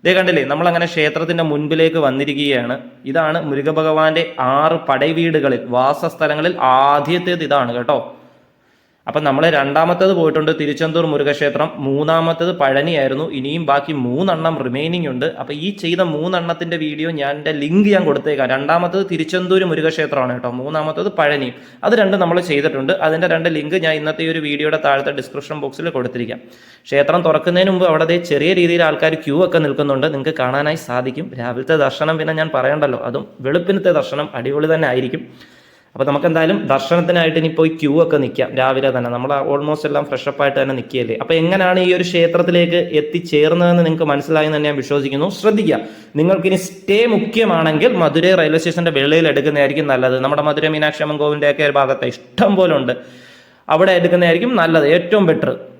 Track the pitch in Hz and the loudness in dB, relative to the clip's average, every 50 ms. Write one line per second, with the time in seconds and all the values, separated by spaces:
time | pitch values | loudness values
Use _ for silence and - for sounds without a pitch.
0 | - 180 185 185 185 185 175 143 131 131 143 156 170 180 170 170 170 170 175 165 | 2 2 2 2 2 2 0 0 0 0 -2 0 0 0 2 2 -2 -2 -2 -2
1 | 151 151 151 160 165 160 170 170 165 156 147 147 151 147 160 160 160 160 160 165 | -2 0 0 -2 -4 -2 -2 -2 -2 -2 -2 -2 -2 -2 0 2 2 2 2 2
2 | 147 135 127 135 143 143 143 139 147 143 139 123 120 120 131 139 - - - - | 0 0 0 0 -4 -4 -2 -2 0 0 0 0 -2 -4 -6 -8 -8 -18 -20 -14
3 | - 135 139 165 160 156 160 170 160 147 139 143 135 156 156 156 160 156 156 156 | -10 -4 -2 0 0 0 -2 -2 -2 -2 -4 -2 -2 -2 0 0 0 2 2 2
4 | 156 156 156 165 165 - - - 127 127 135 143 151 160 247 - - - 135 127 | 2 2 2 0 -4 -4 -4 -4 -2 0 2 2 2 2 0 0 0 -2 0 0
5 | 143 160 160 165 170 165 156 156 135 139 127 - - 123 120 123 127 135 147 - | 0 0 0 0 -2 0 0 0 0 0 -2 -2 -4 -2 0 0 2 2 0 -2
6 | - 165 - - 160 151 147 151 156 180 175 - - 131 127 131 135 139 147 147 | -4 -8 -4 -2 -2 -2 -2 0 -2 -2 -2 0 2 4 4 4 4 4 4 2
7 | 139 151 175 180 180 180 175 170 160 135 143 139 127 120 120 123 120 - 147 120 | 2 0 -2 -2 -2 -2 -4 -4 -2 0 0 0 0 0 -4 -4 -2 -2 -2 -2
8 | - - - - - - _ _ _ _ _ _ _ _ _ _ _ _ _ _ | -2 -8 -16 -20 -20 -20 _ _ _ _ _ _ _ _ _ _ _ _ _ _
9 | _ - 117 151 151 143 135 139 160 170 160 143 139 139 143 156 165 165 175 175 | _ -4 -4 0 0 2 2 2 2 2 2 2 0 2 2 2 2 2 2 2
10 | 185 190 190 170 165 156 151 160 151 160 160 - 151 143 143 - 160 160 156 170 | 2 2 4 2 2 2 2 2 0 0 -2 0 -2 -4 -2 -2 -2 -2 0 0
11 | 165 156 151 143 143 147 143 143 151 143 143 135 151 160 - - 139 135 139 139 | 0 0 0 0 0 0 0 0 -2 -2 0 0 -2 -2 -4 -6 -4 -2 -2 -2
12 | 151 156 160 165 165 165 165 160 170 180 180 170 143 135 135 139 143 170 170 147 | 0 2 2 2 2 0 -2 0 -2 -2 0 0 0 2 2 2 0 0 0 0
13 | 135 131 135 139 160 156 147 135 127 139 151 170 165 143 139 143 143 165 156 139 | 0 0 -2 -4 -6 -6 -6 -6 -6 -4 -6 -4 0 0 0 0 0 -4 -4 -4
14 | 123 120 123 147 190 190 170 160 160 165 160 143 127 123 120 135 151 165 175 180 | -2 -2 -2 -2 0 0 -2 0 -2 -2 -2 -2 -4 -4 -4 -4 -4 -4 -4 -4
15 | 170 143 127 123 - - - - 135 - 147 147 165 196 196 196 175 165 175 180 | -4 -4 -4 -4 -4 -4 -4 -8 -10 -10 -8 -6 -6 -8 -8 -6 -4 -4 0 0
16 | 185 170 151 147 160 180 185 175 170 170 170 165 175 170 170 165 156 151 147 151 | 0 -2 -2 -4 -2 -2 -2 -2 -2 -4 -6 -6 -4 -6 -4 -4 -4 -6 -4 -4
17 | 156 170 165 151 139 139 143 147 147 156 156 143 143 151 170 202 208 208 202 190 | -6 -4 -4 -4 -4 -4 -4 -4 -4 -4 -4 -4 -2 0 2 2 4 4 2 2
18 | 180 151 139 139 - 151 147 135 131 123 131 131 143 147 165 170 175 175 175 196 | 2 2 0 0 0 -2 -2 0 0 0 0 -2 0 0 2 2 0 0 -2 -2
19 | 190 190 175 156 160 156 185 185 180 175 185 190 185 175 156 160 156 160 160 - | -2 -2 -4 -4 -4 -4 -4 -4 0 2 2 2 2 0 -2 0 0 -2 0 0
20 | 151 139 143 139 127 123 123 123 123 123 117 127 131 143 156 156 151 156 156 165 | -2 -2 0 -2 0 -2 -2 -4 -6 -6 -6 -6 -8 -4 -4 -2 -4 -2 -4 -4
21 | 180 202 185 165 156 147 147 143 135 123 120 - - - - - - 190 226 220 | -4 -4 0 0 0 2 2 0 -2 -6 -8 -12 -20 -20 -16 -4 0 2 2 4
22 | 202 190 196 196 180 170 175 180 180 180 151 143 139 160 - 135 135 135 190 - | 4 2 2 2 2 2 2 0 0 0 -2 0 0 0 -2 -2 -2 -2 0 0
23 | - 156 160 165 175 175 165 160 165 175 160 151 147 151 170 190 160 160 156 151 | 0 0 0 0 0 0 0 0 0 -2 -2 -2 -4 -2 -2 -2 0 0 -2 -2
24 | 151 156 156 160 165 160 160 165 151 147 147 147 151 151 156 151 151 147 139 139 | -2 -4 -4 -2 -2 -2 -2 -4 -4 -4 -4 -2 -2 -2 -2 0 2 2 2 2
25 | 135 147 143 139 127 - - 143 139 - 156 151 139 135 135 - 160 170 147 135 | 0 -2 -4 -6 -8 -8 -12 -12 -10 -8 -10 -8 -8 -8 -8 -6 -8 -4 -4 -4
26 | 123 123 - 123 120 107 113 - - - - - - - - _ _ - 139 139 | -4 -4 -6 -6 -6 -6 -8 -12 -14 -20 -20 -20 -20 -20 -20 _ _ 0 2 2
27 | 143 143 156 175 170 165 156 156 156 180 175 180 185 196 185 180 180 175 156 156 | 4 4 2 2 2 2 2 2 2 2 2 2 2 2 2 2 2 2 4 2
28 | 160 160 170 175 175 - 147 139 147 170 190 180 175 165 170 170 170 156 151 - | 2 2 0 0 0 0 0 0 2 2 2 2 2 2 2 2 2 2 2 2
29 | 156 160 156 156 - 147 139 160 185 180 - 170 156 143 139 143 147 143 135 131 | 0 0 0 -2 -4 -2 2 2 2 2 2 0 0 0 0 -2 0 0 0 0
30 | 139 160 151 139 131 160 156 - 127 127 131 139 147 151 160 160 - - 120 127 | 0 -2 -2 -2 -4 -4 -2 -2 -2 -2 0 0 0 -2 -4 -4 -6 -4 -4 -4
31 | 127 131 127 143 175 - - 127 117 123 117 123 131 - 160 156 139 135 - - | -4 -4 -6 -8 -10 -10 -10 -8 -8 -6 -6 -6 -2 0 2 2 2 0 0 -2
32 | 151 156 160 156 156 160 160 156 156 156 - 131 127 135 147 156 143 135 123 113 | -2 -2 0 -2 -2 -4 -2 -2 -2 -2 -2 0 0 0 2 2 0 0 0 -4
33 | - 120 120 143 - - - - 127 131 147 175 175 185 196 196 190 185 165 151 | -6 -6 -6 -6 -8 -8 -16 -8 -4 -2 -2 0 0 0 -2 2 2 2 2 2
34 | 131 - 143 143 147 143 - 123 123 135 139 147 151 156 160 160 156 135 123 127 | 0 -2 -4 -6 -6 -6 -8 -6 -4 -4 -2 -2 2 2 2 2 2 0 0 -2
35 | 127 123 127 - - - - - - - - - _ _ _ _ _ _ _ - | -2 -4 -6 -8 -10 -14 -20 -20 -20 -20 -20 -20 _ _ _ _ _ _ _ -4
36 | 135 143 139 143 156 175 160 160 160 170 196 202 160 131 135 135 - - 170 175 | -2 -2 0 0 0 2 2 2 2 2 0 -2 0 0 0 0 2 2 0 2
37 | 170 175 175 175 165 160 160 165 160 160 156 160 160 160 160 160 151 143 143 165 | 2 2 2 2 2 2 0 0 -2 0 2 2 2 2 2 0 0 2 4 4
38 | 165 165 151 143 135 120 - - 127 - 120 127 127 131 131 135 135 135 123 127 | 4 4 2 0 0 0 -2 -2 -4 -2 0 0 0 2 2 2 0 0 0 0
39 | 123 120 120 120 127 139 143 139 139 - 143 143 143 151 151 151 151 151 143 143 | -2 -2 -4 -4 -2 -2 -2 -2 0 -2 -2 -2 0 -2 -4 -2 -2 -2 -2 -2
40 | 147 143 - 165 - 143 139 - 143 139 139 143 135 135 135 127 113 - - 127 | -2 -2 -6 -4 -4 -6 -2 0 0 0 2 0 -2 0 -2 -6 -6 -6 -4 -4
41 | 120 110 113 113 - - 165 165 160 170 190 190 185 180 185 185 185 180 185 180 | -2 -2 -4 -6 -2 0 0 2 2 2 2 2 2 2 2 2 2 2 2 2
42 | 180 175 - 170 170 165 165 170 175 175 175 175 175 170 170 175 156 - 151 151 | 0 0 2 2 2 4 2 2 2 2 2 0 0 2 2 -2 -2 0 0 -2
43 | 147 151 - 175 170 - 156 147 151 156 170 175 175 175 175 175 170 160 160 160 | -2 0 -6 -6 -4 0 2 2 4 4 4 2 4 4 4 4 2 2 0 0
44 | 165 147 143 139 143 - 160 156 151 151 156 147 151 147 147 139 123 - 143 143 | 0 0 0 -2 -2 0 0 0 2 0 0 0 0 0 -2 -2 -4 -2 -2 -2
45 | 135 135 135 139 156 196 190 - - 214 208 208 196 160 139 110 - - - - | -2 -2 -2 -2 -2 -4 -4 0 0 0 2 2 0 0 0 -2 -4 -10 -16 -20
46 | - - - 147 156 180 196 185 170 190 190 - - - - - - - 196 214 | -20 -8 -2 0 2 2 2 2 2 0 0 0 -2 -6 -14 -12 -2 0 2 2
47 | 233 240 214 196 - - - 220 226 196 175 165 160 160 156 151 190 247 - 180 | 2 2 2 0 -2 -2 0 0 0 2 2 2 2 2 2 2 2 2 2 2
48 | 165 147 139 165 160 185 190 180 160 151 156 160 160 175 156 175 170 170 151 139 | 0 2 2 2 4 4 4 4 4 2 2 0 0 0 -2 0 -2 0 0 2
49 | 135 143 156 165 165 156 139 143 131 156 147 143 143 135 143 156 151 143 135 127 | 2 4 4 4 4 4 2 2 0 0 2 2 2 2 2 -2 0 0 2 2
50 | 127 127 127 131 131 135 147 147 147 151 147 151 156 156 156 151 151 151 147 - | 2 2 2 0 0 0 0 0 0 0 0 0 0 0 0 0 0 -2 0 -2
51 | 151 151 151 147 151 147 151 147 147 147 143 - 151 147 139 143 139 131 135 - | -4 -4 -2 -2 0 0 0 2 2 0 2 2 0 2 2 2 2 2 0 -2
52 | 131 123 123 - - - - - 233 - 202 185 185 170 156 139 131 120 123 - | -2 -6 -6 -8 -18 -10 -2 0 2 2 4 4 4 4 2 0 0 -2 -4 -6
53 | - - - - - - - - - _ _ _ _ - 151 156 185 190 185 175 | -8 -20 -20 -20 -20 -20 -20 -20 -20 _ _ _ _ -2 2 4 4 4 4 4
54 | 170 170 175 180 175 170 165 175 220 254 254 196 165 165 160 160 147 143 160 180 | 4 2 2 4 4 4 2 2 2 0 2 2 2 4 4 4 4 4 2 2
55 | 175 - 220 208 190 165 156 - - 127 123 - - - - | 2 2 2 2 4 2 2 0 0 -4 -4 -6 -12 -18 -20